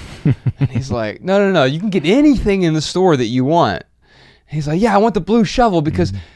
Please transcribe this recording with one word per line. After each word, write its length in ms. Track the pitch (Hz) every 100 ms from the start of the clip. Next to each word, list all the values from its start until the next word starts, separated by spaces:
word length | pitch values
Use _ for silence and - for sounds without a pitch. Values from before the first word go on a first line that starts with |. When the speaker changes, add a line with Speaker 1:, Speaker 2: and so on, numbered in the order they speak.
| - -
Speaker 1:
<laughs> 340 | - - - -
Speaker 2:
And 120 | 135
he's 200 | - 135
like, 320 | 120 110 -
"No, 160 | 175 196
no, 120 | 202
no, 120 | 180
you 140 | 131 151
can 100 | 214
get 140 | 196 269
anything 560 | 240 302 247 208 196
in 120 | 175
the 60 | 156
store 340 | 147 175 185 147
that 100 | 117
you 180 | 123
want." 400 | 127 165 135 82 - _ _ _ - _ _
He's 200 | 151 147
like, 120 | 160
"Yeah, 140 | 226
I 40 | 202
want 160 | 226
the 60 | 190
blue 240 | 160 233
shovel 380 | 196 - 240 175
because 280 | 151 175 175
Speaker 1:
Mm-hmm. 80 | 98 -